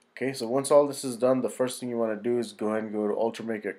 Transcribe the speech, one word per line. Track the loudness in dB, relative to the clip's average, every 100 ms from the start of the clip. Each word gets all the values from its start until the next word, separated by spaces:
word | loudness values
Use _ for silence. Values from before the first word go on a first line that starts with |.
| _ -6
Okay, | -4
so | -4 -2
once | 0 6
all | 6 6
this | 0
is | -6 0
done, | 2 2
the | 0
first | 0 -2 -2
thing | -4
you | -2
want | -2 -2
to |
do | 0 0
is | -2
go | -4 -2
ahead | -2
and | -2
go | -2 0
to |
Ultimaker | 0 -2 -2 -6 -6 -6